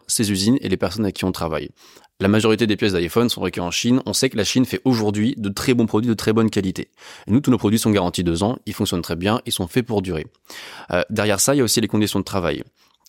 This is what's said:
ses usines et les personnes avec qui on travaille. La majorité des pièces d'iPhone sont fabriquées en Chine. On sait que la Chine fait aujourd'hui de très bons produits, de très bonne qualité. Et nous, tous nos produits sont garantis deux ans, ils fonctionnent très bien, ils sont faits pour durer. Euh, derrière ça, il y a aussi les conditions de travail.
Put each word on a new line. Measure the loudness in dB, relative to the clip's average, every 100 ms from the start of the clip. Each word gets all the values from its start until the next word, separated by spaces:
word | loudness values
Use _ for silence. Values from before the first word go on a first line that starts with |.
| -4
ses | -2 0
usines | 0 2 2
et | 0
les | -2
personnes | -2 -2 -4
avec | -2
qui |
on | -4
travaille. | -2 -4 -4 -8 _ -20 -20 _ -2
La | 2
majorité | 4 4 4 2
des | 2
pièces | 0
d'iPhone | 0 0 2 0
sont | 0
fabriquées | -4 -4
en | -4
Chine. | -2 0 0 0
On |
sait | -2 0
que | 0
la |
Chine | 0 0 0
fait | 0
aujourd'hui | 0 0 0 0 0 -2
de | -6
très | -2 0
bons | 2 2
produits, | 2 0
de |
très | 0 0
bonne | 2 2
qualité. | 0 -2 -4 -10 _ -20 -12 0
Et |
nous, | 2
tous | 4
nos | 2
produits | 4 2
sont | 2
garantis | 2 2 0
deux | 0 2
ans, | 0 -2 -6
ils |
fonctionnent | -4 -2 -2
très | -4 -2
bien, | 0 -2 -2
ils |
sont | -6 -2
faits | -2 -2
pour | -2
durer. | -2 -4 -8 _ -20 -18 -18 -16 -4
Euh, | -2 -2
derrière | 0 0 2
ça, | 2 2
il |
y |
a |
aussi | 2 2
les | 0
conditions | 2 0 0
de | -4
travail. | -2 -2 -4 -8 _ _ _